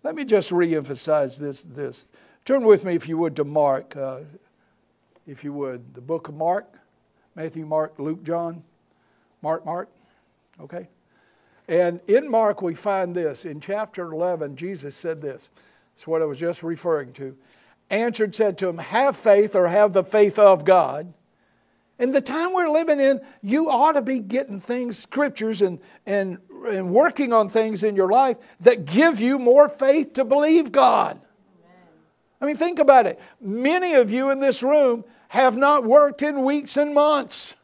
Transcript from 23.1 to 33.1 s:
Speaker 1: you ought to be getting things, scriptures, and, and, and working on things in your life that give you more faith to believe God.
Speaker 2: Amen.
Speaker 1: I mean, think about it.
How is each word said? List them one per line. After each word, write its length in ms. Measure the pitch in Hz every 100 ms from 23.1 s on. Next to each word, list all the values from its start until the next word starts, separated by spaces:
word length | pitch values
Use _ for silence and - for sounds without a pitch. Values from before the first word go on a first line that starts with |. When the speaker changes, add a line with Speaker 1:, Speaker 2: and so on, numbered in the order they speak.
| 269 - _
Speaker 1:
you 300 | 202 277 320
ought 220 | 247 302
to 100 | 294
be 160 | 240 262
getting 400 | 196 247 269 196
things, 400 | - 247 240 202
scriptures, 640 | - 254 285 - 220 196
and, 160 | 196 175 - _
and, 340 | - 202 196 175 _ - 240
and 220 | 196 185
working 420 | 202 330 330 262
on 160 | 226 202
things 360 | 226 220 202
in 100 | 208
your 160 | 196 190
life 260 | 233 269 226 - _
that 240 | 202 233
give 360 | 143 185 330 233
you 180 | 240 269
more 300 | 240 269 294
faith 440 | - 269 302 -
to 100 | -
believe 480 | 240 277 302 330 285
God. 400 | 269 254 214 -
Speaker 2:
Amen. 680 | - _ _ _ _ _ _ _ _ _ _ _ _
Speaker 1:
I 60 | 277
mean, 100 | 294
think 240 | 339 339
about 260 | 277 262
it. 140 | 190